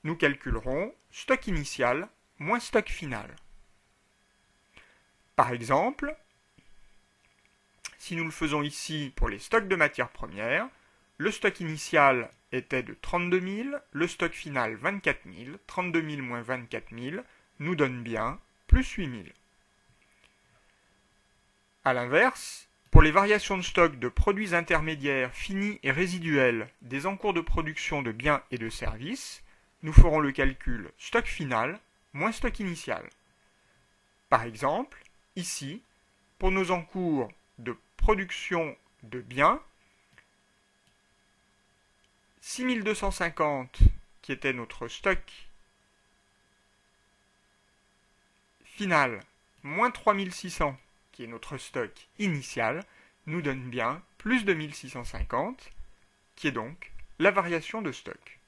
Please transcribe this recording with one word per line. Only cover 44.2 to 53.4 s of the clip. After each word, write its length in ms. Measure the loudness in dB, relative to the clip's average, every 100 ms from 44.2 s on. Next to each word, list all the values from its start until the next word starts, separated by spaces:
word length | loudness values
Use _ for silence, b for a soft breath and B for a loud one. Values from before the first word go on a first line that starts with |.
qui 100 | -8
était 220 | -2 -2
notre 340 | -4 -8 -10 -12
stock 320 | -2 0 0 -4 -18 -20 -20 _ _ _ _ _ _ _ _ _ _ _ _ _ _ _ _ _ _ _ _ _ _ _ _ _ _ _ _ _ _
final, 560 | -20 -8 2 2 2 -2 -12 _ _ _
moins 260 | -8 0 0
trois 240 | 2 0
mille 180 | 2 -4
six 180 | -8 -10
cents, 280 | -2 -4 -4 _ _ _
qui 120 | -18
est 40 | -16
notre 280 | -14 -12 -12
stock 340 | -8 -8 -8 -10 -20 -4
initial, 680 | -2 -2 -6 -2 -2 -2 -10 b b b
nous 160 | -8 -4